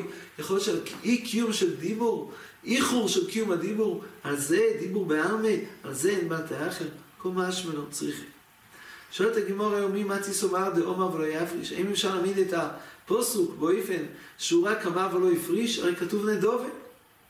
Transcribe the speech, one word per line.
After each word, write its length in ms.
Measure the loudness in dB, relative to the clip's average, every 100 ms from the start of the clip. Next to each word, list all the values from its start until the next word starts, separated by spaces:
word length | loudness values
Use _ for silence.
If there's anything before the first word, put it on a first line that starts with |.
| 2 -8 -14 -12
יכול 180 | -2 0
להיות 80 |
שאי 540 | 2 0 -4 -4 0 0
קיום 340 | 2 0 0
של 240 | 2 2 2
דיבור, 560 | -4 0 0 0 -4 -12 -18 -12
איחור 440 | 0 2 4 2 2
של 220 | 2 0
קיום 200 | 0 0
הדיבור, 540 | 0 0 0 0 -2 -6 -10
על 140 | -4 -2
זה 400 | 2 4 4 2
דיבור 280 | -2 -2 2
בעלמא, 420 | 2 2 2 2 0 -2 -10
על 120 | -10
זה 160 | 0 0
אין 180 | 2 0
בל 120 | -2 -4
תאכל, 360 | -4 -4 -4 -8 -10 -18 -8
כל 100 | -4
מה 240 | 0 0
שמנו 380 | -2 -4 -6 -6
צריך. 300 | -6 -6 -6 -10 -18 -20 -20 -20 -20 -20 -20 -12
שואלת 240 | 0 2 2
הגמרא 400 | 0 0 2 2
היום, 160 | 2
מי 120 | 0
מציס 400 | 0 -2 -2 -2
אומר 260 | 0 2 2
דעומר 440 | 2 0 0 0
ולא 120 | 0 -2
יפריש? 460 | 0 -2 -4 -6
האם 180 | -2 0
אפשר 240 | 0 0
להעמיד 240 | 0 0 2
את 140 | 2
הפסוק 1040 | 0 -2 -6 -14 -20 -2 0 2 2 0 2
באופן 440 | 2 2 0 -4 -4 -10 -20 -8
שהוא 300 | 2 4 4
רק 180 | 2 0
אמר 220 | 0 0
ולא 200 | 4 4
הפריש? 460 | 4 2 0 2 0
הרי 180 | 0 0
כתוב 320 | -2 0 0
נדבה, 400 | 2 2 2 -2 -8 -14 -20 _ _ _